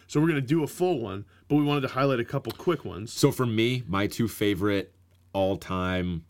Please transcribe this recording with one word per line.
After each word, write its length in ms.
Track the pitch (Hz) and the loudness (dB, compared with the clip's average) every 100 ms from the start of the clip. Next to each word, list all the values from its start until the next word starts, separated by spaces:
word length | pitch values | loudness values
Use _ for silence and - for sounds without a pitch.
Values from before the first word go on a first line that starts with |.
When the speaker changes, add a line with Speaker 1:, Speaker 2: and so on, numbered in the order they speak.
| - | -4
Speaker 1:
So 140 | 147 | 0
we're 80 | 165 | 2
gonna 120 | 143 | 2
do 220 | 123 165 | 0 0
a 40 | 147 | 0
full 320 | - 180 147 | 0 0 0
one, 240 | 107 98 101 _ - | -2 -8 -12 _ 0
but 80 | 147 | 2
we 80 | |
wanted 180 | 147 143 | 4 2
to 60 | 131 | 0
highlight 320 | 131 139 127 | 0 2 2
a 40 | |
couple 280 | 120 139 - | 0 -4 -6
quick 320 | - 180 160 | -4 -2 -2
ones. 280 | 95 85 110 | -4 -10 -10
Speaker 2:
So 180 | - 143 | 2 2
for 120 | - | 4
me, 380 | 123 110 117 127 107 | 0 2 2 0 -2
my 180 | 95 101 | 0 0
two 220 | - 110 | 0 -2
favorite 640 | - 104 90 104 101 - _ _ _ _ | 0 0 2 2 0 -2 _ _ _ _
all-time 920 | 98 95 92 - 92 92 92 90 85 - | -2 0 -2 -4 -4 -2 -2 -2 -4 -8